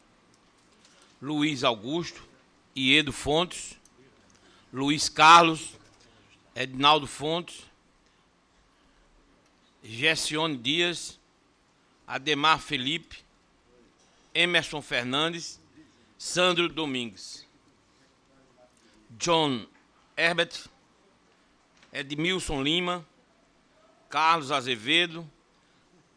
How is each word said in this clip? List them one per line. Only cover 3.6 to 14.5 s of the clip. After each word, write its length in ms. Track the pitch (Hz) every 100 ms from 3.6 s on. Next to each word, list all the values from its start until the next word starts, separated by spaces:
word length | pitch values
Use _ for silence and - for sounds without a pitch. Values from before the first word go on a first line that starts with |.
| - - _ _ - _ _ _ - - _
Luiz 380 | 127 143 151 -
Carlos, 640 | - 156 170 165 160 - - - _ _ _ _ _ _
Edinaldo 520 | 120 131 131 143 156 135
Fontes, 560 | - 147 170 170 - - _ _ _ _ _ _ _ _ _ _ _ _ _ _ _ _ _ _ _ _ _
Gessione 760 | 110 113 156 160 - 151 160 135
Dias, 600 | 117 165 175 160 - - _ _ _ _ _ _ _ _ -
Ademar 520 | 131 139 143 156 156
Felipe, 580 | - 139 127 165 - - _ _ _ _ _ _ _ _ _ _ _
Emerson 480 | 160 175